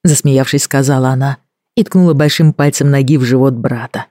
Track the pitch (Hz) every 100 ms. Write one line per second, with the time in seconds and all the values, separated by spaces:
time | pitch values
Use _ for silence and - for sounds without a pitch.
0 | 175 147 143 131 131 143 - 139 135 135
1 | 131 131 139 135 _ _ _ - 202 185
2 | 175 143 151 - 156 - 143 - 139 139
3 | 135 151 123 127 135 120 120 120 117 -
4 | -